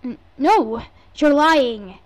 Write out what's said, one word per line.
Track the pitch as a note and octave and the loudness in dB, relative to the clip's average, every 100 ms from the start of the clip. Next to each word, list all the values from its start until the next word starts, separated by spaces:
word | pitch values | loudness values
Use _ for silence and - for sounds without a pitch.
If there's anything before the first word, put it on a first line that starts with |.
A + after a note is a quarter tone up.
N-, | B3+ A#3 _ _ | -14 -16 _ _
no, | C#4+ G#4+ A#3 A3+ - _ _ | 0 0 0 -6 -12 _ _
you're | - D4+ | -2 2
lying. | C#4+ D4+ D#4+ B3+ A3 G3+ F#3+ | 2 2 2 0 -4 -14 -20